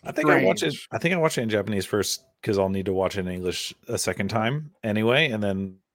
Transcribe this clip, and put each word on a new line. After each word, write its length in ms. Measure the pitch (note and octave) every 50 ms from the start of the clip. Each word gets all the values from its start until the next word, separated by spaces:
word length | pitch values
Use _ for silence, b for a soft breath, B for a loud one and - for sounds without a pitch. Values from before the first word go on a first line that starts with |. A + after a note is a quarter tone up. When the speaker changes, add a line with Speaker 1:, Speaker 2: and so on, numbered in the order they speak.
| -
Speaker 1:
I 80 | -
think 160 | - - - -
I 140 | - C#3 C3
watch 180 | - F#3 -
it, 100 | E3+ D3+
Speaker 2:
strange. 160 | D3 - - -
Speaker 1:
I 60 | - A2+
think 160 | - E3+ F#3+
I 40 | E3+
watch 200 | D#3+ D#3+ - C#3
it 40 |
in 60 | A#2 A2
Japanese 380 | G#2+ G#2 F#2+ G#2 G#2+ G2 F#2
first 380 | - - G#2 F#2 - - - _ _ _ _
'cause 160 | - A2+ G2+ G2
I'll 100 | F#2+ F#2+
need 160 | F#2+ G2 F#2
to 60 | G2
watch 240 | F#2+ F#2+ F#2+ F2+ - G2+
it 20 |
in 80 | F2+ F2+
English 460 | F2+ F2+ F2+ F2+ E2+ - - - - _ _
a 120 | - A#2 -
second 300 | - A2+ F#2 - G2 G2
time 420 | A2 A2+ A2 A#2 C#3 D3+ D#3 D3 - _
anyway, 480 | - A2 G#2 G#2+ A2 A2+ B2+ D3 D#3+ C#3
and 120 | A2 G#2+
then 340 | G#2 G2+ F#2+ F#2+ G2 F#2+ F#2 F#2+ _ _